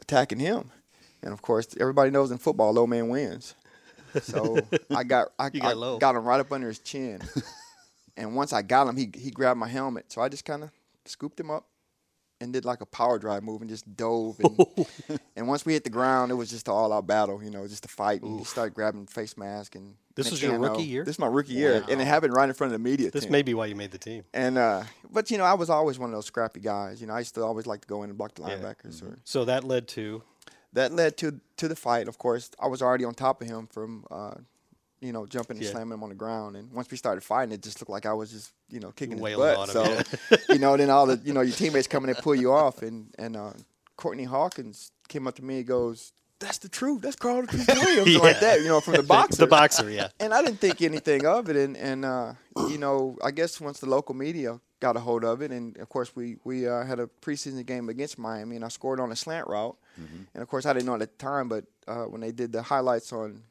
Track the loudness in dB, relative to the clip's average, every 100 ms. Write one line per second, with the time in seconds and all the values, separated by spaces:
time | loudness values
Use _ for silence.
0 | 0 2 2 0 -2 -2 -6 _ _ _
1 | _ -14 -12 -8 -2 0 0 -2 2 6
2 | 6 6 2 0 0 4 4 6 4 2
3 | 0 -2 -4 -8 -14 -20 _ _ _ -20
4 | -8 -8 -4 -4 0 0 0 -2 -2 -4
5 | 2 2 2 -2 -4 -2 -2 -2 -4 2
6 | 2 4 2 2 2 -4 -6 -10 -10 -8
7 | -8 -10 -8 -8 -8 -16 -20 _ _ _
8 | _ -12 -6 -4 0 -2 4 4 4 0
9 | -6 -8 -12 0 2 2 -2 -4 -4 -6
10 | -10 -4 -4 -4 -10 -10 -10 _ _ _
11 | -20 -12 -12 -10 -8 -8 _ _ _ _
12 | _ _ _ -14 -6 -4 -4 -6 -6 0
13 | 2 2 -2 -4 -6 -10 -10 -14 -14 -6
14 | -2 -2 -2 2 2 6 4 4 -6 -6
15 | -8 -8 _ -8 -2 -2 0 -2 -2 0
16 | 2 2 2 -2 -6 -8 -2 2 2 0
17 | 2 2 2 -2 -10 -12 -12 -14 -14 -4
18 | -2 -2 -4 -10 -8 -4 -4 -2 -4 -4
19 | -12 -10 -10 -12 -12 -12 -14 -18 -20 _
20 | _ -6 -4 -2 0 0 0 -2 -4 -4
21 | -6 -2 0 0 0 2 4 4 2 0
22 | 2 4 4 4 4 2 -2 -2 -2 0
23 | 0 -2 2 2 2 -2 -4 -8 -10 -12
24 | -14 -14 -8 -2 0 4 4 2 -4 -16
25 | -6 -4 -2 2 4 4 2 2 2 -2
26 | -6 -8 -6 -4 -4 -4 -4 -4 -6 -10
27 | -8 -8 -6 -4 -4 -4 -6 -8 -8 -8
28 | -8 -10 -10 -10 -10 -8 -10 -14 -18 -18
29 | -18 -18 -6 -2 0 0 0 -4 -4 -10
30 | -10 -12 -16 _ -20 _ _ 0 2 4
31 | 2 0 -6 -6 _ -8 -6 -4 0 0
32 | -2 -4 -2 -2 -6 -6 -4 0 0 2
33 | -2 -2 -2 -2 -6 -12 -12 -12 -12 -12
34 | -14 -14 -12 -14 -20 _ _ _ _ -16
35 | -10 -10 -8 -8 -8 -8 -8 -8 -10 -10
36 | -12 -10 -8 -8 -8 -14 -12 -12 -10 -6
37 | -4 -4 -2 -2 -2 -6 -12 -14 -10 -6
38 | -4 -4 -6 -14 -20 _ -18 -14 -14 -10
39 | -10 -6 -4 0 2 2 0 2 2 0
40 | -4 -4 4 4 6 6 6 6 6 6
41 | 6 4 0 2 2 2 2 2 2 -2
42 | -2 -2 2 2 6 6 4 0 -10 -12
43 | -14 -12 -10 -10 -12 -14 -20 _ _ -8
44 | -8 -6 -4 0 -2 -4 -14 -16 -20 _
45 | _ -8 -6 -8 -8 -6 -2 0 0 -6
46 | -16 _ _ -14 -10 -10 -10 -4 -2 -2
47 | -4 -4 -2 -2 -2 0 4 6 6 6
48 | 8 10 8 8 6 6 6 4 6 4
49 | 8 6 6 6 8 10 8 6 0 -2
50 | -4 -2 2 4 2 2 2 2 0 0
51 | 2 4 4 2 2 0 0 -2 -6 -4
52 | -4 -4 -6 -10 _ -4 -4 -2 0 0
53 | 0 -2 -4 -2 -4 -4 -12 -8 0 0
54 | 0 -6 -6 -6 -6 -8 _ -4 -2 0
55 | 0 -2 0 -2 -6 -8 -12 -14 -8 -8
56 | -6 -8 -12 -10 -8 -4 -2 -4 -4 -6
57 | -6 _ -8 -8 -8 -10 -8 -8 -6 -8
58 | -8 -8 -8 -8 -10 -10 -10 -8 -6 -4
59 | -4 -6 -8 -8 -6 -4 -4 -8 _ -20
60 | -18 -18 -16 -14 -8 -4 0 0 0 -4
61 | -6 -8 -6 -4 -4 -6 -8 _ -12 -8
62 | -8 -8 -10 -6 -6 -6 -2 0 2 0
63 | -2 -10 -10 -12 _